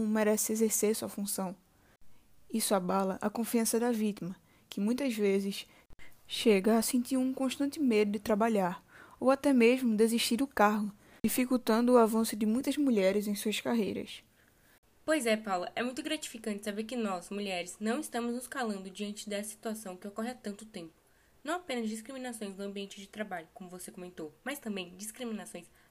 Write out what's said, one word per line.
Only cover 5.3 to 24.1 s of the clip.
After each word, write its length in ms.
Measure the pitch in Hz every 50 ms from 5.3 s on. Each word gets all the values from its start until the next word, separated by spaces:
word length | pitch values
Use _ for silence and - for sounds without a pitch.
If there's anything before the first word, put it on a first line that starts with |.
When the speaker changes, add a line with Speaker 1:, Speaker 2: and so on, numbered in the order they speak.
| 196 202 196 202 196 - - - - - _ - - - - - - - -
Speaker 1:
chega 520 | - - - - 233 208 190 185 220 226
a 40 | 226
sentir 360 | 220 - - 247 240 - 269
um 160 | 262 254 262 262
constante 460 | - 269 262 - - 285 277 - 330
medo 320 | 294 247 220 208 214 208
de 80 | 202 220
trabalhar, 640 | - - 214 202 220 233 220 202 185 175 185 - - _ - - - - - -
ou 100 | - 247
até 240 | 269 269 - 285 277
mesmo 420 | 247 226 233 254 262 262 233 214
desistir 420 | 208 226 226 233 226 - - 233
do 100 | 214 277
cargo, 440 | - - - 208 208 214 214 214 202 - - - - - - -
dificultando 720 | 220 - 262 247 254 262 240 - - 220 226 240 240 247
o 40 |
avanço 380 | 247 226 214 220 220 226 - -
de 100 | 208 220
muitas 320 | 214 220 254 277 285 269
mulheres 500 | 294 285 269 233 202 185 190 202 208 202
em 80 | 208 208
suas 240 | 202 - 220 208 -
carreiras. 640 | - 262 240 226 202 - 202 - - - - - - _ _ _ _ _ _ _ _ _ _ _ _ _ _ _ _
Speaker 2:
Pois 200 | - 311 302 233
é, 100 | 226 220
Paula, 360 | 220 220 208 190 180 170 - -
é 80 | - 233
muito 180 | 247 254 269
gratificante 640 | 302 311 311 302 - - - 226 220 220 202 202 -
saber 220 | 214 202 208 220
que 100 | 220 254
nós, 340 | 240 220 202 190 175 175 -
mulheres, 460 | 190 208 208 196 185 175 175 180 - -
não 200 | 214 214 240 294
estamos 340 | 302 - - 240 233 240 240
nos 140 | 247 254
calando 420 | - - 277 240 220 208 190 185 190
diante 400 | 185 - 208 208 208 - - 214
dessa 200 | 208 202 214 -
situação 480 | - - - 226 214 220 - 190 180
que 100 | 180 -
ocorre 240 | 208 202 - 220 240
há 40 | 247
tanto 300 | 233 - 208 202 202 220
tempo. 280 | 220 - 220 165 160 - _ _ _ _ _ _ _ _ _ -
Não 120 | 285 339
apenas 340 | 359 359 - 254 240 226 214
discriminações 680 | 220 220 220 - 269 262 254 254 233 220 214 196 190
no 80 | 185 202
ambiente 380 | 202 196 202 196 196 - 208
de 60 | 196
trabalho, 400 | - - 214 214 196 185 170 160 -
como 160 | _ - 190
você 240 | 180 180 180 - -
comentou, 400 | - - 180 180